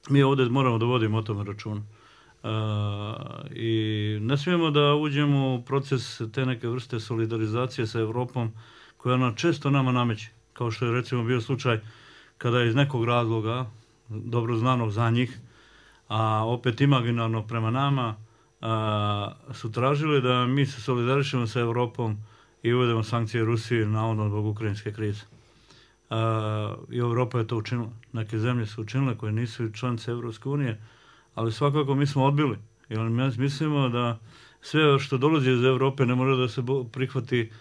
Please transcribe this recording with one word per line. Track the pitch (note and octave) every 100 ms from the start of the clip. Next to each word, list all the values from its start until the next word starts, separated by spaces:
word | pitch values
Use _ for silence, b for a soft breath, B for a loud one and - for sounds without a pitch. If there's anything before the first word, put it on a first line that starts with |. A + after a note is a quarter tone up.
| -
mi | C#3+
ovde | C3+ C#3
moramo | B2 C3 C3 A2+
da | A#2
vodimo | B2 G#2+ A2
o |
tome | G#2+ G2+
računa. | G#2 G#2 A2 G#2 G#2 B B B B B
E, | A2+ A2 G#2+ G#2 G#2 G2+ G#2 - - - -
i | - A2+ A2 A2 G#2+ G#2 G#2+
ne | A2 C#3+
smijemo | D3 F3+ E3
da | D3 D3
uđemo | D3 D3+ C#3 D3 C#3 C3+
u | B2+
proces | B2+ C3+ C#3 C3 - - A2
te | C3+ C3
neke | A#2+ A#2
vrste | B2 A#2 A2+
solidarizacije | G2+ A2+ A2 A2+ A2 A#2 B2+ - A2
sa | A#2
Evropom, | A2 A#2+ B2 B2+ A2+ B B B B _
koja | B2
ona | B2+ B2+
često | G#2+ E3+ D#3+ C#3+
nama | C#3 C3
nameće, | B2 A#2+ G#2+ - - _
kao | - A#2+
što | G#2+ B2
je |
recimo | A#2+ A#2+ B2
bio | A#2 B2
slučaj | A2+ B2+ B2+ A2 G#2+ B B B B _
kada | B2 A#2+
je | A#2
iz |
nekog | A#2+ C#3 C3
razloga, | A#2 A#2+ A2+ A2+ A2 A#2+ A#2 b b b -
dobro | A2 A#2 A#2+ A#2 A2+
znanog | B2+ B2+ A2+
za | G#2 A#2
njih, | A#2 B2 - B B B B B B _
a | A2 A2 G#2+ A2+
opet | A#2+ B2 A2+
imaginarno | C#3 C3 A#2 A#2+ A2+ A2+ G#2+
prema | A#2 A2
nama, | B2+ C#3+ C#3 A#2 G#2 A2 b b _
a, | A2+ A2 A2 G#2+ G#2 G#2 G2+ - -
su | A#2 A#2
tražili | A2 C3 C#3+ D#3 C#3+
da | B2 B2+ B2
mi | C#3 C3+
se | -
solidarišemo | G#2+ B2 A#2+ C3+ C#3 C3 A2+
sa | B2
Evropom | A#2 A#2+ A#2+ - A2+ G#2 G#2+ B B B
i | A#2
uvedemo | B2 B2 A2+
sankcije | G#2+ A#2+ A2 A#2+
Rusiji, | A2 A#2 - A#2+ G#2+
navodno | A2 A2+ G#2+ G#2+
zbog | G#2 G#2+
ukrajinske | G#2 A2 G2+ A2
krize. | G#2 G#2+ G2+ - b b b b b b b _
A, | A2+ A2+ A2 G#2+ G#2+ G#2 - -
i | A#2+
Evropa | A#2+ A#2 B2 A#2+
je | A2
to | A#2
učinila. | G#2+ B2 A2+ A2 -
Neke | A2+ G#2 A2
zemlje | A#2 B2 G#2+
su | -
učinile | G#2+ C3 C3+ A2
koje | G#2+
nisu | A2 A#2+ - A2+
članice | G#2+ B2+ A2+ -
Evropske | A#2+ A#2+ A2 C3+
unije, | C#3+ C3 G#2+ A2 B B B B
ali | - A2+
svakako | A2 C#3+ D3 C#3
mi | C#3 C#3+
smo | C#3+
odbili. | C3+ C#3+ D3 G2+ - _ _
Jer | A2
mi | A2+ A#2 C3+ A2+
mislimo | C#3 C#3+ D#3 D3 C3+
da | A#2+ A#2+ A2+ B B B B
sve | - D3+ D3+ C#3
što | C#3 C3
dolazi | C#3+ D#3+ C3
iz | B2
Evrope | B2+ B2+ C3+ C3 B2
ne |
može | B2+ C3 C3
da | B2+
se | B2+
bo-, | A#2+ C3+
prihvati | A#2 A#2 B2+ C3+ A2 B2 A2 B